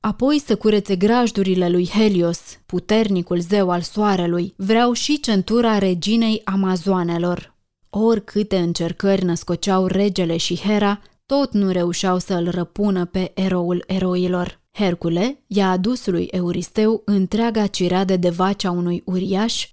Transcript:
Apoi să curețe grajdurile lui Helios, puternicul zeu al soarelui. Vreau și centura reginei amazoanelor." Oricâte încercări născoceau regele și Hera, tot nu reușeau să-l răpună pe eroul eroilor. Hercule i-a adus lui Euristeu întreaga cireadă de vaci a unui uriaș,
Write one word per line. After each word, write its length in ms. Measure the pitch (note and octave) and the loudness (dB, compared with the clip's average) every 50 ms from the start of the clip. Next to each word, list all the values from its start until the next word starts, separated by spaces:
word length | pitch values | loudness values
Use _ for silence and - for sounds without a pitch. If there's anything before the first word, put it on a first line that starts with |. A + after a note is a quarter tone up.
Apoi 420 | - G#3+ G#3 - B3 C#4 D4+ D4 C#4 | -6 -6 -2 0 0 2 2 0 0
să 100 | - A3 | 0 -2
curețe 400 | G3+ - G#3+ G#3 G#3 G3 - G3 | 0 2 2 2 2 0 0 0
grajdurile 720 | F3+ F#3+ G#3 A#3 B3 B3 A3 - G3+ G3 F#3 F#3 F3+ F3+ F3 | 0 2 2 4 2 2 0 0 0 0 0 2 2 2 2
lui 180 | F3 F3+ F3+ F3 | 2 2 0 0
Helios, 520 | - G3+ A3 G#3+ G3+ F3 E3+ E3+ F3 - - - - - _ | 2 2 2 4 4 4 2 2 0 -4 -6 -12 -14 -16 _
puternicul 720 | - - F3+ - - G#3+ A3 A3+ G#3 G3 F3+ F3 - F3+ F3 | -8 -6 -6 -2 0 0 2 2 2 0 0 0 0 -2 -2
zeu 300 | F3 E3+ G3+ G#3 G3 F3+ | 0 0 2 2 2 2
al 100 | F3 F3 | 0 -2
soarelui. 760 | E3+ - - G#3+ G#3 G#3 G3 F#3 F3 E3+ E3+ F3 F3 F#3 - | -2 -4 -2 0 0 2 2 2 0 0 0 0 -2 -4 -6
Vreau 360 | - F#3+ F#3+ A3 A3+ A#3+ B3 A#3+ | -6 -2 0 2 4 4 2 0
și 280 | A#3 - - D4+ D4 | 0 0 -2 -2 0
centura 580 | D4 - A3 G3 F3+ - G#3+ A#3+ A#3+ A3+ A3 G#3 | 0 0 0 0 2 2 2 2 2 4 2 2
reginei 640 | G3 F#3+ F#3 F3 D#3 G3+ A3 A#3 A3+ A3 A3 G#3+ - | 2 2 0 0 0 0 2 2 2 2 0 0 -2
amazoanelor." 1120 | - F#3+ G3 G3 F#3 F#3 F3+ E3 G3 F#3+ F#3 F3 E3+ E3+ E3+ E3+ F3 F3 F3+ - - _ _ _ _ _ _ _ _ | -2 -2 0 2 2 0 0 0 0 0 0 0 0 -2 -2 -2 -2 -2 -4 -8 -12 _ _ _ _ _ _ _ _
Oricâte 680 | - G3+ A3 A3+ - - - - - G3+ G#3+ G#3+ G3+ F#3 | -4 0 2 2 2 0 -2 -2 -2 -2 -2 0 0 0
încercări 680 | F3 E3+ E3+ - E3+ E3+ F3 - - G3 G3 F#3 F#3 | 0 0 0 -2 -2 -4 -4 -2 0 2 2 2 2
născoceau 640 | F3+ E3+ E3+ - - F3 E3+ - G3+ F#3+ F#3 F#3+ | 0 -2 -2 -2 -4 -4 -4 -2 0 0 2 2
regele 500 | F#3 F#3+ F#3+ G3+ G#3 F#3 - F#3 E3 E3 | 2 0 0 0 0 0 0 -2 0 -2
și 200 | E3 - - F3+ | -2 -2 -4 -4
Hera, 440 | F3 - G3+ G#3+ G#3 G#3 G3+ G3+ G3+ - - _ _ _ | -4 -2 0 0 2 2 0 0 -2 -6 -14 _ _ _
tot 260 | - C4+ C#4+ C#4 C4 - | -2 0 0 0 0 0
nu 180 | G3+ G3+ F#3+ | 0 0 2
reușeau 480 | F3+ F3+ F3 F3 F3 - - F#3+ F3+ F3+ | 2 0 0 -2 -2 -2 0 0 0 0
să-l 320 | F3 - G3 F3 E3+ F3 | -2 -2 -2 -2 -2 -2
răpună 540 | E3+ F3 F3 - - - G#3 G#3 F#3+ F#3 F3 | -2 -4 -4 -6 -4 -2 0 0 0 0 -2
pe 260 | F3 - F#3+ F#3 F3+ - | -2 -4 -4 -4 -4 -4
eroul 500 | - F#3 F#3+ F#3 F3+ F3 F3 F3+ F3+ - | -2 -2 0 0 0 0 -2 -2 -2 -4
eroilor. 760 | - F#3+ F#3 F#3 F#3 F3+ F3+ F3+ F3+ F3+ F3+ F3+ F3+ - - _ _ - | -4 -4 -2 -2 0 0 0 0 0 0 -2 -2 -4 -8 -12 _ _ -6
Hercule 680 | - G#3 F#3 F3 E3+ - E3+ E3 E3+ F#3+ B3 C#4+ - _ | -2 0 0 0 -2 -2 -2 0 0 0 -2 -4 -6 _
i-a 240 | - G3 G#3 G3 F#3+ | -4 -2 0 2 2
adus 360 | F#3 F#3 F#3 G#3+ B3+ B3 - | 2 0 0 -2 -2 -2 -2
lui 220 | - F3+ E3+ F3+ F3+ | -2 -2 -2 -2 -2
Euristeu 720 | - F#3 F3+ F3 F3 F3 F3 - - - G#3+ G#3+ A3+ G#3+ - | -2 -2 -2 -2 -2 -4 -6 -4 -2 0 2 2 2 0 0
întreaga 600 | - G#3 G3 F#3+ F3+ - G#3+ A#3 A#3 A3 A3 G#3 | 0 2 2 2 0 0 0 0 0 0 0 -2
cireadă 500 | G3 - - F#3 F3 F3+ F#3 G3 F#3 F#3+ | -2 -2 -2 0 0 2 0 2 2 0
de 120 | F3+ F3 F3+ | 2 2 0
vaci 360 | E3+ E3+ F#3 F#3+ G3+ G3 - | 0 0 0 0 0 -2 -2
a 60 | F#3+ | -4
unui 320 | F3 F3 F3 F3 F3 F3 - | -2 -2 -2 -2 -2 -4 -4
uriaș, 640 | - F3+ F#3 F#3 G3 F#3+ F#3+ G#3+ A#3 - - - - | -4 -4 -4 -2 -2 -2 0 0 -2 -2 -4 -8 -8